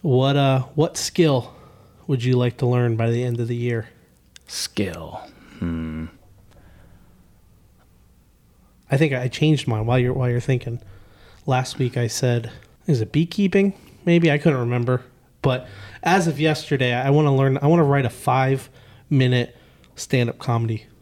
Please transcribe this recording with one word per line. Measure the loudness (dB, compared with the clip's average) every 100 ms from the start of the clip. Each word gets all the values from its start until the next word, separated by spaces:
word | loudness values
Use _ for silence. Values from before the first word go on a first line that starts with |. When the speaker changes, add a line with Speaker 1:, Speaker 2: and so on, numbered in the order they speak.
Speaker 1:
What, | 2 2 2 2
uh, | 2 0 -2 -2
what | -2 -2
skill | -4 2 2 2 -2 -18 -20 -20 -20 -18 -6
would | -2
you | 0 2
like | 0 0
to | 0
learn | 2 0 0
by | 0
the | 0
end | -2 -4
of | -4
the | -4
year? | -4 -4 -6 _ _ _ _ -20 -14
Speaker 2:
Skill. | -10 -8 -6 -6 -6 -14 -16 -18 -20 -20 -8
Hmm. | -6 -4 -6 -8 -10 -14 -20 -20 -20 -20 -20 -20 -20 -20 -20 -20 -20 _ _ _ _ _ _ _ _ _ _ _ _ _ _ _ _
Speaker 1:
I | 2
think | 2
I | 2 -2
changed | 0 2 2 0
mine | -2 2
while | 2
you're, | 2
while | 0 0
you're | 0
thinking. | 0 -2 -2 -12 -14 -20 -20 -20 -20 -10 -2
Last | -2 -2 -4
week | -2 0
I | -4
said, | 0 0 0 -4 -14 -20 _ -2
is | -2
it | 0
beekeeping? | -2 -2 0 2 2 0 -2 -20 -6 2
Maybe, | 4 4
I | 4
couldn't | 2 2
remember. | 0 0 0 -2 -4 _ _ _
But | -2 -2 -6 -20 -20 -6
as | 0 2 0
of | 0
yesterday, | 0 0 -2 0 0
I | 0 2
wanna | 4 4 2
learn, | 2 2
I | 2
wanna | 4
write | 4 2 0
a |
five-minute | -4 -2 0 0 -2 -4 -20 -20 -20 _ 2 4 2 -2 -10 -20 _ -20 -18
stand-up | -2 0 0 -4
comedy. | -4 -2 -2 -6 -10 _